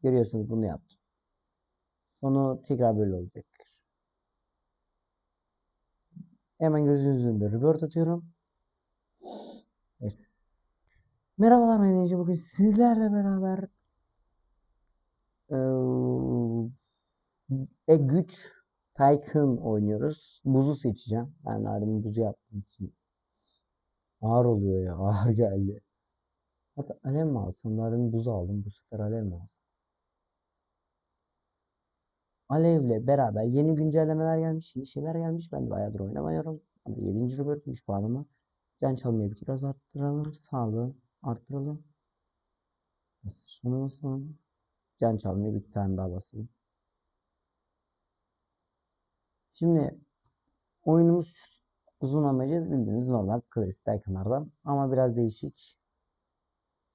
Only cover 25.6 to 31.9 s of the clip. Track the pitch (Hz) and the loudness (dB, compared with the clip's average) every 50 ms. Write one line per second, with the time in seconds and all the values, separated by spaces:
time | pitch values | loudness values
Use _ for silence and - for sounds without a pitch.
25.6 | 98 98 104 - - _ _ _ _ _ _ _ _ _ _ _ _ _ _ _ | -2 -2 -4 -8 -14 _ _ _ _ _ _ _ _ _ _ _ _ _ _ _
26.6 | _ _ _ 147 143 - - - - 135 135 151 160 156 139 117 98 95 92 - | _ _ _ -12 -12 -12 -12 -10 -6 -4 -2 0 0 0 -2 -2 -4 -6 -8 -8
27.6 | - 113 107 110 113 113 113 120 123 117 110 117 113 120 113 98 87 90 101 101 | -6 -4 -4 -2 -2 -2 -2 0 0 0 0 -2 -2 -2 -2 -4 -4 -4 -4 -6
28.6 | 101 104 101 _ _ - 117 107 107 104 110 113 110 98 90 85 90 - _ _ | -6 -8 -12 _ _ -12 -8 -6 -4 -4 -4 -4 -4 -6 -6 -8 -12 -16 _ _
29.6 | _ _ _ _ _ _ _ _ _ _ _ _ _ _ _ _ _ _ _ _ | _ _ _ _ _ _ _ _ _ _ _ _ _ _ _ _ _ _ _ _
30.6 | _ _ _ _ _ _ _ _ _ _ _ _ _ _ _ _ _ _ _ _ | _ _ _ _ _ _ _ _ _ _ _ _ _ _ _ _ _ _ _ _
31.6 | _ _ _ _ _ _ | _ _ _ _ _ _